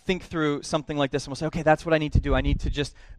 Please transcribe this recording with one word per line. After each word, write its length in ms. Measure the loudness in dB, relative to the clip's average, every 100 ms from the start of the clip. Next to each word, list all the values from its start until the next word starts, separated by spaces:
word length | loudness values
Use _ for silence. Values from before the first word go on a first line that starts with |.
| -4
think 160 | -4
through 400 | -4 -2 0 -2
something 340 | -2 -4 -2 -2
like 140 | 0
this 160 | -2 -6
and 60 |
we'll 40 | -6
say, 120 | -4
Okay, 160 | 0
that's 200 | 2 2
what 80 | 2
I 60 | 0
need 160 | 2
to 60 | 2
do. 160 | 4 2
I 60 |
need 180 | 2 0
to 100 | 0
just 240 | -2 -4 -8 -20